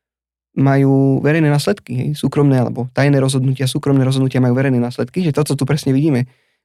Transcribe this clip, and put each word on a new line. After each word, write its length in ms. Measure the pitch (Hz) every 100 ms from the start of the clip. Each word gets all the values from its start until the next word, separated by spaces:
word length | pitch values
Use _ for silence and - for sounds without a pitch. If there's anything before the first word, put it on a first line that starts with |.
| _ _ _ _ _
majú 640 | - 139 139 139 135 135 135
verejné 300 | 143 160 151
následky, 440 | 147 170 208 -
hej, 160 | 127 139
súkromné 420 | 151 143 147 143 131
alebo 300 | 117 120 120
tajné 280 | - 139 139
rozhodnutia, 480 | 131 135 131 131 135
súkromné 380 | 151 143 139
rozhodnutia 340 | 131 135 131 131
majú 160 | 127
verejné 240 | 123 135 123
následky, 400 | 120 - 123 -
že 120 | 175
to, 100 | 139
co 120 | 151
tu 100 | 151
presne 260 | 135 147 -
vidíme, 400 | 135 160 127 131 _ _ _